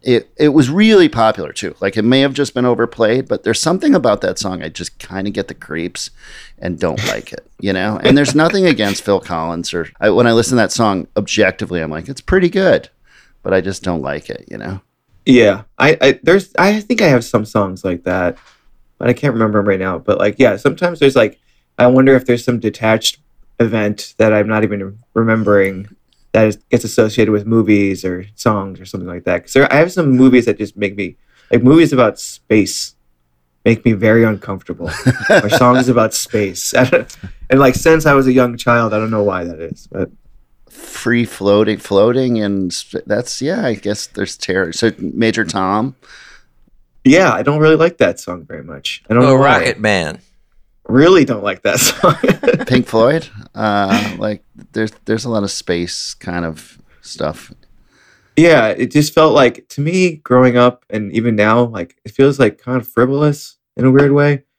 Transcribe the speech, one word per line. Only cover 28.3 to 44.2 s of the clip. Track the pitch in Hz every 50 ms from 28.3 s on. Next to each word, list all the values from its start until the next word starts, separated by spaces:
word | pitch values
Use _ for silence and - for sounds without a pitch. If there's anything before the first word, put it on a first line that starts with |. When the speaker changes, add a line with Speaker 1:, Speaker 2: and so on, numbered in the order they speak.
| 104
Speaker 2:
songs | _ - 120 110 101 98 98 95 90
or | 92
something | - - 95 87 90
like | 85 87 85
that. | - 90 87 -
'Cause | - -
there, | 131 139 131 131
I |
have | 143 165 180
some | - 185 165 143
movies | 131 123 131 131 123 123 113
that | 117 101 -
just | 107 101 _
make | 104 101 98 101
me, | 98 98 87 - _ _ _ _ _ _ _
like, | - 117 117
movies | 127 147 165 170 151
about | 147 127 123 107 101 -
space | - - - - _ _ 110 107 98 - - - - - _ _ _ _ _ _ _ _ _ _ _ _ _ _ _
make | 120 113 110 -
me | 123 113
very | 95 107 110 110 117 113
uncomfortable. | 110 107 101 - - 98 95 _ - 87 - 87 90 - - - 131
Speaker 1:
<laughs> | 123 - 107 -
Speaker 2:
Or | 208 185 - 104
songs | - 151 127 123 123 131 127 123
about | 123 120 110 110 -
space. | - - - - 110 104 95 92 - - - -
<laughs> |
I | - 131
don't, | 131 - - - - - - - 95 - - - -
and, | 131 135
like, | 139 135 131
since | - - 165 160 160 151
I | 156 143
was | 135 135
a | 131 127
young | 131 123 123 117 113
child, | - 127 120 117 117 110 107
I | 107
don't | 110 113
know | 113 107 104
why | 101 92 90 87
that | 87 85 80
is, | 82 80 - - - -
but | - 95 92 - - _ _ _ - - _ _ _ _ _ _
Speaker 1:
Free | - - - - - - - 120 120 120 120
floating, | 110 - - 98 101 101 104 110 107 107 -
floating, | - - 101 98 104 117 123 131 131 127 120 113
and | 107 101 101 98 95 87 -
sp-, | - - _ - - -
that's, | - 107 101 - - - -
yeah, | 131 143 185 233 214
I | 131 110
guess | 101 - 101 101 - -
there's | - - 104